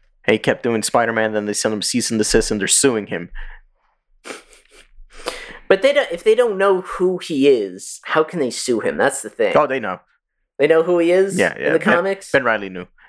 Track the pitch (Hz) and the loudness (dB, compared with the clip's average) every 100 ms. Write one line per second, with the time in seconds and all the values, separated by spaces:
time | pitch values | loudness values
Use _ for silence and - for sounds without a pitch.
0 | _ _ - 110 - - - 113 104 123 | _ _ 0 0 2 -2 0 -2 0 0
1 | 117 113 110 107 104 104 - 107 - 123 | 0 0 0 -2 -4 -2 -2 -4 -4 -4
2 | - 113 107 117 - 107 95 - 139 113 | -2 -2 2 2 2 -2 0 2 2 0
3 | 101 87 87 - - - _ _ _ _ | -4 -10 -10 -12 -14 -16 _ _ _ _
4 | _ _ - - _ - _ _ _ - | _ _ -18 -18 _ -20 _ _ _ -20
5 | - - - - - - - 190 269 285 | -20 -14 -14 -12 -16 -20 0 2 4 2
6 | 247 - 220 226 240 190 196 185 185 - | 0 0 2 4 2 2 2 2 -2 -2
7 | 180 180 - 147 143 127 98 92 - - | 0 0 -4 2 4 4 2 -8 -14 -16
8 | - 156 160 180 127 - - 113 123 78 | -2 -2 0 -2 -4 -4 -2 -2 -2 0
9 | 131 139 107 - 104 143 143 131 107 90 | -2 -2 -10 -2 2 2 0 -2 -6 -10
10 | _ _ _ _ _ - 147 160 170 175 | _ _ _ _ _ -2 2 4 4 2
11 | 170 185 196 175 87 - 71 160 196 170 | 4 2 2 0 0 0 -2 0 2 0
12 | 185 196 - 139 123 107 98 90 90 _ | 0 -6 -2 0 0 -2 -4 -12 -14 _